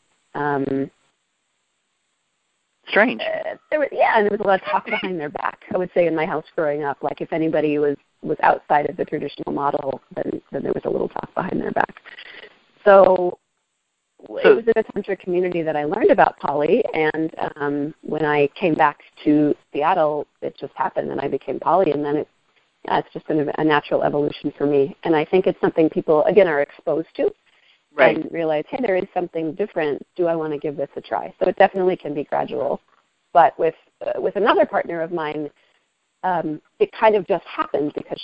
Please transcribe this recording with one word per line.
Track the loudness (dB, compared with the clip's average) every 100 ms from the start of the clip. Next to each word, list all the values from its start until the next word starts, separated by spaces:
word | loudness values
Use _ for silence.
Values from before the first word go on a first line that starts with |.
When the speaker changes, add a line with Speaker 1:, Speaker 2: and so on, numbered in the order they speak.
| _ _ _
Speaker 1:
um, | -6 -2 -2 -2 -2 -4 _ _ _ _ _ _ _ _ _ _ _ _ _ _ _ _ _ _ _ -4
Speaker 2:
Strange. | 0 0 0
Speaker 1:
uh, | -6 -6 -8 -12 _
there | -4
was, | -4
yeah, | 0 2 2
and |
there | 0 -2
was |
a | 0
lot | 0
of | 0
talk | -6
behind | -4 -6 -6 -6
their | -6
back. | -6 -8 -10 -8
I | -6
would | -2
say | 0 0
in |
my | 0 -2
house | -4 -6
growing | -4 -2 -2
up, | -4 -4
like, | -6 -6
if | -6
anybody | -2 0 0 0 2
was, | 0 -2 _ _
was | -6 0
outside | 2 2 2 0 0
of | -4
the |
traditional | -6 -6 -8 -10 -6
model, | -2 -2 -2 -6 -8 _
then, | -8 -6 -8 -8
then | -8
there | -4
was | -4
a | -2
little | -2 -4
talk | -6 -8
behind | -6 -4 -4
their | -4
back. | -2 -2 -4 -20 -20 -20 -20 -20 _ _ _
So | 6 8 8 6 0 -6 _ _ _ _ _ _ _ _ -14 2
Speaker 2:
So | 6
Speaker 1:
it | 6
was | 4
in | 0
a | 0
tantra | -6 -6 -6
community | -4 -2 -2 -2
that | -2 -2
I |
learned | -2 2 4
about | 6 4 2
poly, | -4 0 2 2 0
and, | 0 0 0 -4 -4 -8 -6
um, | -4 -4 -4 -8
when | -8 -2
I | 0 2 2
came | 0 -2
back | 2 2 2 -16 _
to | 2 4 2 0 _
Seattle, | -2 0 2 2 0 -8 _
it | -12 -10
just | -16
happened, | -6 -6 -4 -6
and | -6
I | -4
became | -6 -6 -6
poly, | 0 2 2
and | 0
then | -2 -4
it | -6 _ _ _ _ _ -4
yeah, | -4
it's | -4
just | -12 -4
been | -2 -2
a, | -2
a |
natural | 2 2 0 -2
evolution | 0 0 -2 -4 -10 -4
for | 0
me. | 2 0 -2
And | 0 0
I |
think | 2 2 2
it's | 0
something | -2 2 2
people, | 0 2 2
again, | 4 4 4
are | 2
exposed | -2 -4 -4 -2 -4 -2
to | -4 -4 _ _ _ _ _ 4
Speaker 2:
Right. | 4 4
Speaker 1:
and | -4
realize, | -4 -2 -2 -4
"Hey, | -4
there | 0 0
is | -2
something | -4 -4 -4 -6
different. | -4 -6 -2 -2 -4 -8 -4
Do | 0
I |
wanna | 0 -2 -4
give | -6 -6
this | -8 -8
a |
try?" | -6 -6 -6 -2
So | -2
it | 4
definitely | 2 4 0 -2
can | -6
be | -8
gradual. | -4 -4 -4 -4 -4 -6 _ _ _ _ _
But | 4 4 4
with, | -2 -2 _ _
uh, | -8 -4
with | -4 0
another | 2 2 2
partner | 0 -4 -6
of | -6
mine, | -6 -6 -6 -10 -12 _ _ _ _ _ _
um, | -4 -2 -4 -8 _ _
it | -2
kind | 4 4
of | 4 0
just | -4
happened | -4 -8 -4 -2 -2
because | -4 -10 -12